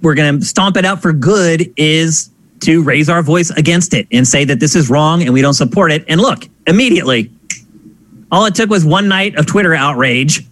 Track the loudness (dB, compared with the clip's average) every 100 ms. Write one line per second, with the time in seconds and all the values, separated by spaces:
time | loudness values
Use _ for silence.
0 | 0 0 0 0 -2 -2 0 0 -2 -2
1 | -2 0 0 2 2 0 -4 -2 0 0
2 | 0 -2 -6 _ _ _ 0 2 2 0
3 | 0 0 0 0 0 0 0 0 0 -2
4 | -2 -2 0 0 0 0 0 0 0 0
5 | 2 0 0 2 2 0 -2 0 0 -2
6 | -2 0 0 -2 -10 _ 0 2 2 0
7 | 0 -2 -4 -12 _ -18 -18 -20 -20 -20
8 | _ -20 -2 0 0 0 0 2 2 2
9 | 0 -2 -2 -2 -2 0 0 0 -2 0
10 | 0 0 0 -2 -8